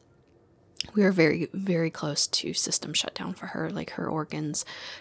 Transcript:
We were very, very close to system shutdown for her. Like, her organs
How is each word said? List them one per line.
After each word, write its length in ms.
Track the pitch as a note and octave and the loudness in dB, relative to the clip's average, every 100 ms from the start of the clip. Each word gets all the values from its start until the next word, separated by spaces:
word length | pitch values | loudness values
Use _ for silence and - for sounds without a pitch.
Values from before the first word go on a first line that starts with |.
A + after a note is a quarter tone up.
| _ _ _ _ _ _ _ - - | _ _ _ _ _ _ _ -8 -2
We 80 | G#3 | 4
were 80 | G3 | 6
very, 380 | F#3+ D#3 - E3 | 8 6 4 -2
very 380 | F#3+ G3 E3+ D#3+ | -2 0 2 2
close 380 | - D#3 C#3+ - | -2 -2 0 2
to 260 | - - | 0 -2
system 400 | - - - - | -2 0 0 0
shutdown 400 | - - - - | -2 -2 -4 -8
for 120 | F#3+ F3+ | -8 -6
her. 220 | - D#3+ | -4 -4
Like, 220 | G3+ - | -4 -6
her 180 | - - | -4 -2
organs 560 | D#3 D3+ D3+ D3+ - - - - - | -2 -4 -4 -2 -2 -4 -8 -12 -14